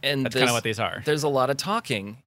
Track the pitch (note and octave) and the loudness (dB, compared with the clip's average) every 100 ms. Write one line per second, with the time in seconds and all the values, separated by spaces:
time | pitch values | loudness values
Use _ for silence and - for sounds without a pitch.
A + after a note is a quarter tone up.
0 | C#3 C#3+ C3 - B2 A#2 A2+ G#2+ G2+ - | 0 0 0 2 4 2 0 -2 -2 -2
1 | D3 D3+ D3 C3+ B2+ C#3 F#3 A3 - A2 | -2 0 2 2 2 0 -2 -4 -2 -4
2 | G2 A#2 | -4 -14